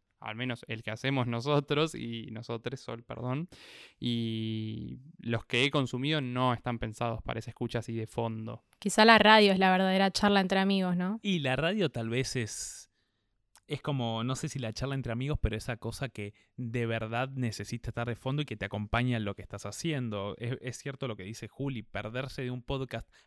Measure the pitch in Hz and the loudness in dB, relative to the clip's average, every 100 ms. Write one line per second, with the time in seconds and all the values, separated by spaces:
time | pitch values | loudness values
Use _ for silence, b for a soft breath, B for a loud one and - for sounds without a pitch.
0 | _ _ 110 110 127 117 - 113 107 113 | _ _ -12 -6 -4 -6 -8 -8 -6 -4
1 | 131 135 120 117 135 147 139 147 160 113 | 0 0 0 0 2 2 2 0 0 -2
2 | 117 117 110 110 117 117 127 135 - 117 | -8 -8 -8 -10 -6 -6 -6 -8 -10 -12
3 | - 117 123 135 170 B B B B B | -10 -8 -4 -4 -4 B B B B B
4 | 120 117 113 110 110 110 110 113 117 123 | -2 0 -2 -2 -2 -4 -4 -6 -10 -12
5 | 143 - 117 117 - 120 139 147 123 123 | -16 -10 -4 -4 0 2 4 2 0 -2
6 | 139 156 127 127 127 117 123 117 113 107 | 0 0 0 2 2 2 -2 -4 -4 -2
7 | 117 113 - 113 117 - 120 120 113 113 | -4 -2 -4 -6 -8 -6 -4 -4 -4 -6
8 | 110 - 113 110 110 113 _ _ 202 - | -4 -4 -4 -4 -8 -12 _ _ 0 6
9 | 220 220 208 220 202 185 190 185 190 190 | 10 10 10 10 10 8 6 6 4 4
10 | 196 - 208 202 185 190 196 196 185 175 | 4 4 4 6 4 4 4 4 2 2
11 | 185 220 202 175 131 131 165 214 156 120 | 0 -2 0 0 2 2 2 2 0 0
12 | 113 120 131 131 107 - - - - _ | -2 0 0 -2 -4 -6 -10 -12 -20 _
13 | _ _ _ _ _ _ - 147 - 135 | _ _ _ _ _ _ -8 -6 -4 -2
14 | 117 113 120 135 156 135 113 - 135 135 | -2 -2 -2 -2 -4 -6 -6 -4 -4 -4
15 | 120 117 139 147 107 107 - 113 113 - | -2 -4 -2 0 0 -2 -4 -6 -6 -6
16 | 135 - 101 - _ - 117 120 117 113 | -6 -6 -10 -12 _ -10 -6 -2 0 0
17 | 110 117 135 135 120 - 104 120 - 117 | -2 -2 -2 0 -2 -2 -8 -6 -6 -4
18 | 120 110 131 147 147 110 101 104 101 117 | -4 -4 -2 -2 -4 -4 -4 -4 0 2
19 | 123 117 101 95 - 101 104 - 165 143 | 2 0 -2 -6 -10 -10 -10 -6 -4 -2
20 | 120 104 101 - 117 131 127 - 143 131 | -2 -4 -6 -6 -6 -6 -8 -10 -12 -8
21 | 131 104 95 110 110 - 139 120 - 98 | -8 -8 -10 -12 -14 -6 -6 -4 -6 -8
22 | 107 123 135 - 123 123 - 135 131 113 | -6 -6 -6 -6 -6 -6 -6 -6 -4 -8
23 | - _ | -10 _